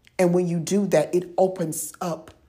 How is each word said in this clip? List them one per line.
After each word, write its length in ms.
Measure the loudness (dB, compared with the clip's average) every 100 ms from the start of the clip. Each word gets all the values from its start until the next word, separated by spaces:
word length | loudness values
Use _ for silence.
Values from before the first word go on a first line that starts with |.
| _ 0
And 160 | 2
when 140 | 2 0
you 100 | -2
do 300 | 0 0 2
that, 260 | 2 2
it 180 | 0 -2 0
opens 560 | 0 0 -6 -6 -10 -8
up 300 | -8 -8 -12 -20